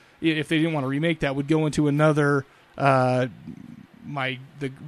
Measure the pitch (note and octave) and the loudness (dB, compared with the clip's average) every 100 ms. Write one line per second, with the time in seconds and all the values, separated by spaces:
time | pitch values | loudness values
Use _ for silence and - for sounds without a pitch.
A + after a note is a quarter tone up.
0 | _ _ D#3+ D#3 C#3+ D#3+ E3 D3+ C3 C#3 | _ _ -2 -2 -2 0 0 -2 -2 -2
1 | E3+ D#3+ C#3 C#3 C#3+ D#3 D#3 D#3 D3 C#3+ | -2 0 -2 -2 0 2 2 2 2 4
2 | D#3 D3+ C#3+ C#3+ - - _ - C#3 C3 | 4 4 4 2 -2 -12 _ -2 2 4
3 | B2+ B2+ B2 - - - - - - - | 4 2 -2 -6 -18 -18 -18 -20 -20 -18
4 | - C#3+ C3 B2+ C3+ C#3+ C3+ C3+ | -10 -6 -6 -8 -14 -10 -10 -10